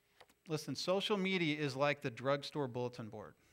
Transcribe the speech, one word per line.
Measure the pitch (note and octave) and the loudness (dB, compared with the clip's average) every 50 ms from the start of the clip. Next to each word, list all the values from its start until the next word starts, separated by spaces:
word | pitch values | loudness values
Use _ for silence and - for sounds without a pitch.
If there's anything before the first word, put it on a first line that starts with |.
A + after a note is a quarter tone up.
| _ _ _ - - - _ _ _ | _ _ _ -20 -20 -20 _ _ _
Listen, | - D#3 D3 - - C3 | -4 -4 -4 -2 -4 -4
social | - - F3+ F#3 G3 F#3+ - G#3+ | -2 0 2 2 2 2 2 2
media | G3+ F#3 F#3+ F#3+ F#3 E3+ D3+ D3 D3 | 2 2 2 2 4 2 2 2 2
is | D3+ C#3 B2 | 0 0 2
like | C3 C#3+ D3 C#3+ C#3+ - | 2 2 2 2 2 -2
the | C3+ | -6
drugstore | A#2 A2 A#2+ C3+ C#3+ C#3 C#3 - - D3+ C#3+ B2+ | -6 -2 0 0 0 0 0 -4 -2 -2 -2 -2
bulletin | A#2 B2 B2 A#2+ B2 - A#2 G#2+ | -2 -2 -2 -4 -4 -6 -10 -10
board. | G#2+ G#2+ F#2 D2+ - _ _ _ | -10 -12 -12 -12 -16 _ _ _